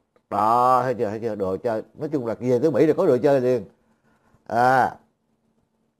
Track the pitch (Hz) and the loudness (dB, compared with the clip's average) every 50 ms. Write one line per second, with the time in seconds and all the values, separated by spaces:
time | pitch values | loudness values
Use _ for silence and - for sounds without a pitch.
0 | _ _ _ _ _ - 95 101 107 110 117 123 123 127 127 123 123 131 120 104 | _ _ _ _ _ -6 -2 0 2 2 2 2 4 4 2 2 2 0 -2 -4
1 | 117 101 107 110 113 113 104 104 98 92 95 92 - 120 110 110 - - _ - | -4 -6 -6 -6 -8 -8 -6 -4 -4 -4 -4 -4 -4 -4 -6 -6 -8 -12 _ -14
2 | 143 151 156 143 117 113 104 - 120 123 127 120 131 165 131 - 156 156 139 151 | -10 -6 -6 -6 -6 -6 -8 -4 -2 0 0 2 2 2 2 2 2 2 2 2
3 | 190 170 127 123 143 143 139 135 123 127 127 117 95 - _ _ _ _ _ _ | 2 2 2 2 2 2 2 2 2 0 -2 -2 -4 -10 _ _ _ _ _ _
4 | _ _ _ _ _ _ _ _ _ - 104 117 123 127 131 127 117 87 - - | _ _ _ _ _ _ _ _ _ -4 -2 2 2 4 4 4 2 0 -2 -8
5 | _ _ _ _ _ _ _ _ _ _ _ _ _ _ _ _ _ _ _ | _ _ _ _ _ _ _ _ _ _ _ _ _ _ _ _ _ _ _